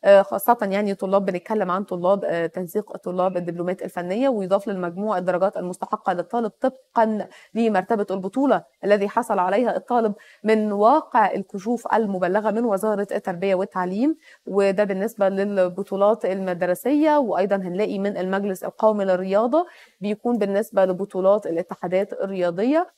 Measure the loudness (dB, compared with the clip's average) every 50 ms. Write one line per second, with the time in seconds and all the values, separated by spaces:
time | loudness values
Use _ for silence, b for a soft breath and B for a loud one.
0 | 8 8 8 8 8 4 -2 -4 2 2 2 2 2 -2 -2 0 0 -2 -2 -4
1 | -2 0 0 2 2 0 -4 -4 -4 -4 -2 -2 0 0 -2 -4 -4 -6 -6 -2
2 | 2 2 2 2 0 -2 -2 -2 -2 -4 _ -6 -8 -4 -6 -6 -6 -6 -14 -12
3 | _ -8 -2 0 0 0 0 -2 -6 -6 -6 -6 -4 -4 -4 -6 -6 -10 -8 -8
4 | -6 -4 -2 0 0 0 0 0 0 0 0 0 0 -2 -6 -4 -4 -6 -4 -4
5 | -4 -2 -2 -2 0 -2 0 0 0 0 -2 -2 -6 -6 -6 -8 -6 -6 -6 -4
6 | _ -4 -2 -2 -4 -4 -4 -4 -4 -4 -6 _ -4 -4 -4 -4 _ _ _ 2
7 | 2 2 2 -4 -6 -8 B B B B B 0 0 2 2 2 0 0 0 -2
8 | 0 -2 -4 -4 -4 -4 -2 0 2 2 2 2 0 _ _ _ 2 2 2 2
9 | 2 0 0 -2 0 0 0 0 2 2 2 2 2 0 0 -2 -4 0 0 0
10 | 2 0 -2 B B B B B B 2 2 2 2 0 0 4 6 6 6 4
11 | 2 2 2 2 4 4 2 -2 -6 _ -10 -8 -4 -4 -4 -4 -2 0 0 0
12 | 2 0 0 0 0 0 0 0 0 0 0 0 0 0 0 0 0 0 0 0
13 | -2 -4 -4 -6 -4 -4 -6 -4 0 0 0 0 0 -4 -4 -4 -4 -2 -2 0
14 | 0 0 0 b b b b b b -4 0 2 2 2 2 0 0 0 0 -2
15 | -2 -4 -2 0 0 0 0 0 -2 -2 0 0 0 0 0 -6 -8 -6 -2 2
16 | 2 2 2 2 0 -4 -4 -2 -4 -4 -4 -4 -2 -2 -2 -2 0 0 0 2
17 | 2 4 2 2 2 0 0 -2 0 0 0 -2 -2 -4 -4 -4 -4 -2 -2 -4
18 | -4 -4 -4 -4 -4 -4 -2 -2 -2 -4 -6 -6 -8 -12 -8 _ 2 2 2 2
19 | 0 0 0 0 0 0 0 2 2 2 2 0 0 -2 B B B B B B
20 | -6 -6 -6 -4 _ -2 0 0 0 0 0 -2 -2 0 0 0 0 0 0 -4
21 | -6 -8 -6 0 2 4 2 2 0 -4 -4 -4 -4 _ -8 -10 -8 -2 0 -2
22 | -2 -2 -4 -8 -6 -6 -4 -2 -2 -2 -2 -2 0 0 0 0 0 -2 _